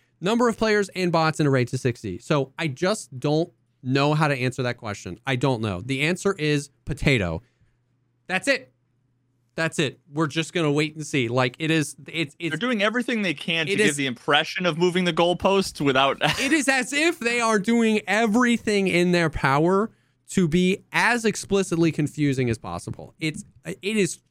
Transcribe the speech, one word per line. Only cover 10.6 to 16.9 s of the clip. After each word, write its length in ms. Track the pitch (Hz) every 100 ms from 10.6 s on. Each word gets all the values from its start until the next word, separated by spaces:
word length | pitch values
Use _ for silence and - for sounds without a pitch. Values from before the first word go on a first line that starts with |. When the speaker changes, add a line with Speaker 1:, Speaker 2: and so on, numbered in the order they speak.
| 151
Speaker 1:
wait 240 | 143 156 156
and 80 |
see. 260 | 147 143 117
Like, 260 | 127 127 -
it 140 | 160
is, 240 | 160 147 - 139
it's, 300 | 156 156 -
it's 140 | 170
Speaker 2:
They're 80 | 156
doing 240 | 247 226
everything 400 | 208 240 240 233
they 100 | 196
can 320 | 143 - 165 160
to 60 |
Speaker 1:
it 60 | 202
Speaker 2:
give 100 | 208
Speaker 1:
is 80 | 147
Speaker 2:
the 100 | 135
impression 600 | 120 - 143 160 196 180
of 100 | 156
moving 280 | 180 175 180
the 80 |
goalposts 680 | 165 175 175 190 196 190 -
without 380 | 143 131 139 117
<laughs> 200 | 151 151
Speaker 1:
It 120 | 269
is 160 | 311 269
as 260 | 269 254